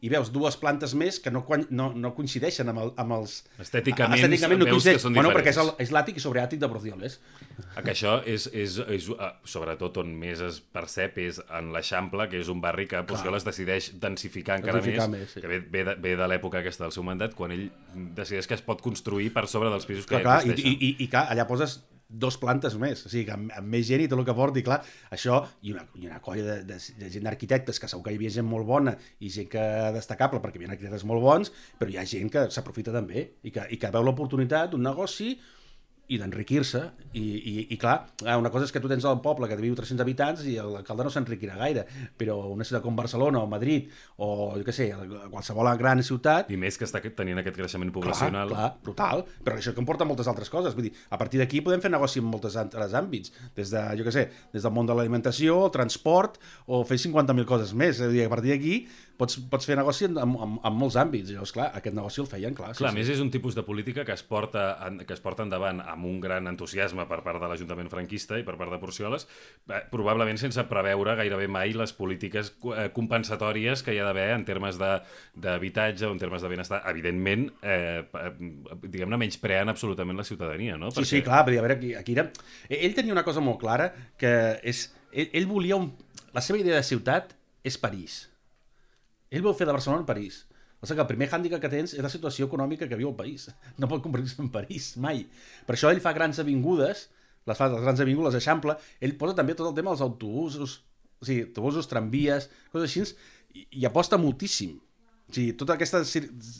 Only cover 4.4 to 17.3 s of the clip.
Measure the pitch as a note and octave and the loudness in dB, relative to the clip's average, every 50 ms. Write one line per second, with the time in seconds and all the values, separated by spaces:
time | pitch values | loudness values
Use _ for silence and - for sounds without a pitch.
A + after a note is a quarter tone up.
4.4 | E3 E3 F#3 F#3+ - A#2+ B2 B2 B2+ F#3 F3+ C3 B2 B2 A#2+ C3 D3 E3+ F3 F3 | 6 6 6 6 8 8 8 8 8 8 8 8 6 4 6 8 8 8 8 8
5.4 | D#3+ D3 D#3 D#3+ D#3 D#3 - - B2+ A#2 D3+ D3+ D3 A3+ F#3 C#3+ C3 C#3+ A#2+ B2 | 8 6 6 6 4 4 2 0 0 2 4 4 2 2 -2 -4 -2 0 0 0
6.4 | B2 A#2+ D#3 D3 C#3+ A#2+ A2+ G#2 G#2+ G#2+ F#2+ F#2 G2+ A#2 - - - - - - | 0 0 0 0 -2 -2 -2 -4 -8 -8 -8 -8 -10 -10 -10 -14 -20 -20 -20 -20
7.4 | - - - - - - - - - A2 F#2+ - G#2+ G#2 A2 B2+ - A#2 A2 G#2 | -20 -18 -18 -16 -16 -12 -10 -6 -4 -2 -2 0 2 4 4 2 2 0 -2 -2
8.4 | - - - G#2+ G#2 G2 F2+ G#2+ A#2 G#2 G#2 F#2+ E2 G2 A#2 A2+ G2 F2+ - - | -4 -4 -4 -4 -4 -4 -4 -4 -4 -2 -2 -2 -2 -4 -6 -6 -6 -8 -10 -12
9.4 | - - - E2+ D#2+ E2 D#2+ - F2+ F2 - G2 E2+ E2+ E2 E2 E2+ F2 E2+ E2 | -12 -10 -8 -6 -4 -4 -4 -4 -4 -4 -4 -4 -4 -4 -6 -8 -6 -6 -6 -4
10.4 | F2+ F2+ D#2+ D2+ - _ - F2 E2 - - F#2+ F#2 F#2 - F#2+ F2+ F2 D#2+ F2 | -6 -6 -6 -10 -12 _ -10 -10 -8 -6 -4 -2 -2 -2 -2 -4 -6 -6 -6 -8
11.4 | - - E2 E2 E2 E2 D#2+ E2 - - G2 F2+ F#2+ F2 G2 G2 A2 F#2+ F#2 F2+ | -10 -10 -8 -8 -6 -6 -6 -4 -4 -2 -2 -2 -2 -2 -2 -4 -4 -2 -4 -4
12.4 | E2+ F2 F2+ F2 F2 E2+ E2 F#2 G2 - F#2 F2 F2 - G2 D#2+ E2+ F#2 G2 G2+ | -4 -4 -4 -2 -2 -2 -2 -2 -4 -4 -4 -4 -4 -4 -4 -4 -2 -2 -2 -2
13.4 | - G#2+ - - F#2 F2+ F#2+ F#2+ - - F#2+ F2 - G2 F#2+ - - F#2+ - F#2+ | -2 -4 -6 -4 -2 -2 -2 -2 -2 -6 -8 -6 -6 -6 -4 -6 -8 -8 -8 -6
14.4 | - G2+ G2 G2 F#2+ G2 F#2 F#2+ G2 A#2 G#2+ A2 A2 G#2+ G#2 G2 G2 - - G2 | -2 -2 -2 0 0 0 0 0 0 0 2 2 0 0 -2 -4 -8 -10 -12 -10
15.4 | F2 E2+ F2+ F#2 E2+ D#2 F#2+ F#2+ F#2 F#2+ G2 F2 F2 F2+ F2+ F2+ F#2 F#2 F#2 F2 | -6 -4 -4 -4 -4 -2 -2 0 0 0 -2 -2 0 0 2 2 2 2 2 0
16.4 | F#2 F#2 F#2 F2+ F2 F#2 - - F2 D#2+ - F#2 F2+ F#2 F#2 F#2 G#2+ A2+ | -2 -2 -4 -2 -4 -4 -4 -6 -6 -6 -6 -4 -4 -4 -4 -2 -4 -4